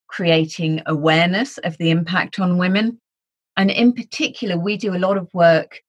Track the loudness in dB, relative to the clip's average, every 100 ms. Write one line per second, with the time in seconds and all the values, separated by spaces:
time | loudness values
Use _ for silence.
0 | -14 -4 2 2 0 -4 -4 -2 -2 -2
1 | 2 2 2 0 -4 -6 -8 -2 0 0
2 | 0 -4 -4 -2 0 2 2 0 -2 -4
3 | _ _ _ _ _ 0 0 4 2 2
4 | -4 -6 -6 -4 -4 -2 -2 -4 -4 0
5 | 0 0 -2 2 4 4 0 -14